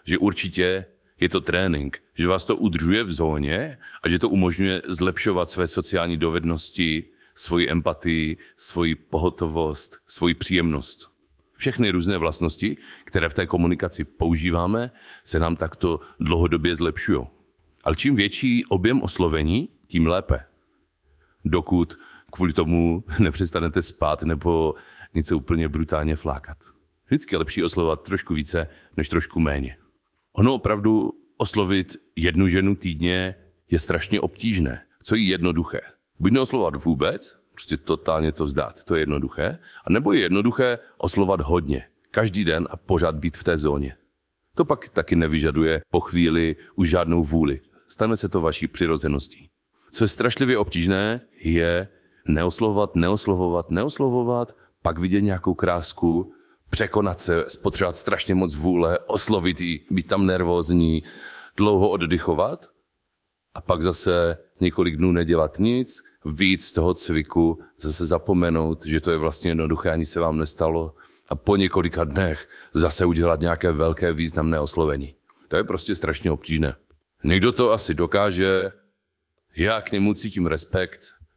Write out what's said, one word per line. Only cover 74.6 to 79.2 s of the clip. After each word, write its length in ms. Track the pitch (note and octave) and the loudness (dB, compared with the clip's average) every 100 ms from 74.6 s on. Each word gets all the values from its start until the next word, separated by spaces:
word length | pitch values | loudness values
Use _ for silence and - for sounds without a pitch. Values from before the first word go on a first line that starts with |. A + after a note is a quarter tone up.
oslovení. 540 | C#2+ - D#2 C#2+ C#2 - _ _ _ | -2 0 0 0 -6 -14 _ _ _
To 80 | D#2 | -2
je 80 | |
prostě 300 | G#2+ F2+ - | -2 -4 -4
strašně 360 | G2+ D#2+ D#2 F2+ | -4 -2 -2 -2
obtížné. 440 | D2+ - D#2+ D2+ C2 _ _ _ _ | -2 -2 -2 -2 -4 _ _ _ _
Někdo 280 | D2 F#2 G#2+ | 0 2 2
to 200 | A#2+ B2 | 2 2
asi 220 | G#2+ - | 2 0
dokáže, 800 | D#2+ E2+ G2 G#2 F2+ F#2+ F#2+ F#2+ - _ _ _ _ | 0 0 2 0 0 2 2 -2 -8 _ _ _ _